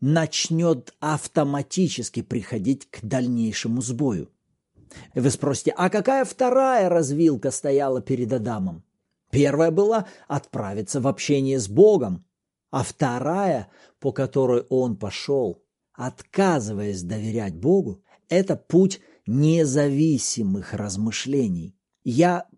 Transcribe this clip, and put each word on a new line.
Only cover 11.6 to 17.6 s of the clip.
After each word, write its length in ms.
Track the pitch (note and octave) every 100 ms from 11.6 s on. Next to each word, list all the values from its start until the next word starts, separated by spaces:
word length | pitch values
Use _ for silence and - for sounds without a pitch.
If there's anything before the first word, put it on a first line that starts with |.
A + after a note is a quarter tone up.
| G2
Богом, 600 | G#2+ G#3 G3+ A2+ F2 - _ _ _ _
а 120 | C3
вторая, 880 | - - C3+ B2 C#3+ F3+ G3 C#3 G2 _ _ _
по 140 | C#3
которой 480 | B2+ C3 C#3 C3 B2 -
он 280 | C3 B2+ G2
пошёл, 680 | G#2 - - C#3 A2+ - _ _ _
отказываясь 1080 | - B2 - - - G3 D#3 G#2+ G2+ G#2 F#2+
доверять 540 | F2 A2 A2 A2+ G2+
Богу, 460 | E2